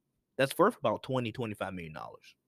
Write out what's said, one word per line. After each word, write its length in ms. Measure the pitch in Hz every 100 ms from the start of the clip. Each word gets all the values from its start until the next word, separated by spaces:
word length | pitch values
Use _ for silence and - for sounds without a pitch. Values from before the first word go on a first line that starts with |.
| _ _ _ -
that's 220 | 135 -
worth 180 | 190 -
about 280 | 117 -
twenty, 260 | - 127 120
twenty-five 420 | 107 113 104 98
million 200 | 92 82
dollars. 420 | 71 53 52 - -